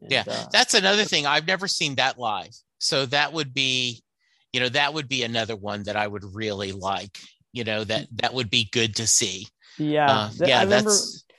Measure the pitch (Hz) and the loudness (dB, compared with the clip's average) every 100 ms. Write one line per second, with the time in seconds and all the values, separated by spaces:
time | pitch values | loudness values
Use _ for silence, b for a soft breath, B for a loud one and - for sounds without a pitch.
0 | - 131 107 113 117 208 254 226 190 208 | -2 0 0 -6 0 2 4 4 4 2
1 | 202 165 143 151 160 190 190 - 156 131 | 2 0 2 2 0 -2 -2 -2 -2 0
2 | 131 123 113 101 85 - _ - - 143 | 0 0 -4 -4 -8 -18 _ -6 -2 0
3 | 131 143 147 160 139 127 131 127 123 113 | 0 0 0 -2 -4 -2 -2 0 -2 -6
4 | _ _ _ _ _ 123 127 143 143 156 | _ _ _ _ _ -2 0 2 0 -2
5 | 131 131 117 117 110 107 101 104 101 104 | -4 -4 -2 -2 -2 -4 -6 -6 -4 -2
6 | 104 101 98 98 110 98 98 95 95 95 | -2 -4 -10 -6 -4 -4 -6 -4 -2 -4
7 | 101 - - _ _ 123 113 107 107 107 | -6 -16 -20 _ _ -6 -4 -2 0 -2
8 | - 110 117 127 110 123 107 120 113 104 | -4 -4 -2 -2 2 2 2 2 0 0
9 | 110 - 101 92 107 _ B B 151 151 | 2 2 0 -4 -12 _ B B 0 4
10 | 143 131 107 113 139 123 110 120 214 202 | 4 4 2 0 4 6 6 4 4 2
11 | - - - | 0 -10 -20